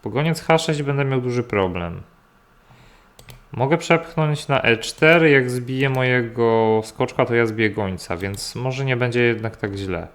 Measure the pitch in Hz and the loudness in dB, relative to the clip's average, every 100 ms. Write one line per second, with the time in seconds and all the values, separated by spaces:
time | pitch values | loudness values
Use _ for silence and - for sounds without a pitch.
0 | - 113 156 160 - 160 - 147 143 139 | -4 -2 -2 -2 2 2 2 -2 -2 0
1 | 139 135 123 123 120 104 95 90 85 87 | 0 0 0 -2 0 0 0 -2 -6 -10
2 | - _ _ _ _ _ _ - - _ | -14 _ _ _ _ _ _ -20 -20 _
3 | _ - - - _ 117 131 165 - 170 | _ -20 -20 -20 _ -6 0 0 2 0
4 | - - 151 147 - 135 113 113 - - | 0 -2 -2 -2 -2 0 2 0 -2 2
5 | 160 170 160 139 123 123 123 131 139 131 | 6 6 6 4 2 -4 -4 -2 0 2
6 | 127 127 117 117 117 113 110 110 110 - | 2 2 0 0 2 4 4 2 -2 -4
7 | 127 - 123 117 113 110 110 101 98 90 | -4 0 2 2 0 0 -2 0 -4 -6
8 | - 85 98 101 - - 127 127 135 123 | -8 -6 -6 -6 -10 -6 -6 -4 -2 -2
9 | 123 120 120 110 110 - 107 98 95 87 | 0 2 2 0 -6 -8 -8 -6 -6 -6
10 | 82 | -8